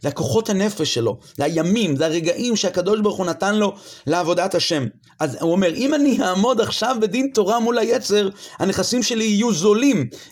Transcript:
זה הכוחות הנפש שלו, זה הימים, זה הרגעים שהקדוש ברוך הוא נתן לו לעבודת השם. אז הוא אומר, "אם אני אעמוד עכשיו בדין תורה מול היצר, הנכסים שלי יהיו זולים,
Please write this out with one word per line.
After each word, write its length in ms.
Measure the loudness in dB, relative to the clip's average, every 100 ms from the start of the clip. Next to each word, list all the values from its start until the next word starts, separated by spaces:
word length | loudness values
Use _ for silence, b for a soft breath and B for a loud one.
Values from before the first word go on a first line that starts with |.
זה 80 | -8
הכוחות 400 | -4 -2 -2 0
הנפש 440 | 0 -2 -2 -4
שלו, 260 | -2 -2 -4 B -2
זה 60 |
הימים, 520 | 0 0 2 2 2 0
זה 100 | 0
הרגעים 500 | 0 -2 -2 -2 0
שהקדוש 460 | 0 -2 0 0
ברוך 160 | 0 -2
הוא 80 | -4
נתן 300 | -2 0 0
לו 200 | 0 -2 B B -4
לעבודת 480 | -2 0 0 0 0
השם. 300 | 0 -2 -4 -8 b b
אז 180 | -4 -2
הוא 100 | 0
אומר, 220 | 2 2
"אם 200 | 0 0
אני 240 | 2 2 2
אעמוד 400 | 0 2 2 2
עכשיו 340 | 0 -2 -2 0
בדין 300 | 0 0 0
תורה 260 | 0 2 2
מול 180 | 0 0
היצר, 520 | 0 0 0 0 0 -4 B B
הנכסים 440 | -2 0 0 0
שלי 200 | 0 0
יהיו 300 | 0 2 2
זולים, 560 | 2 2 4 4 2 0 B B